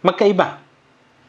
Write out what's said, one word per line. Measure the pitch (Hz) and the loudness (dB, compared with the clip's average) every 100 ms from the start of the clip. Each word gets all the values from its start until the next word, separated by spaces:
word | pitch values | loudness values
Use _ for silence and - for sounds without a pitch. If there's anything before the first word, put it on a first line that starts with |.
| 180 | -4
Magkaiba. | 180 208 185 170 - - _ _ _ _ _ | 0 2 2 -2 -6 -20 _ _ _ _ _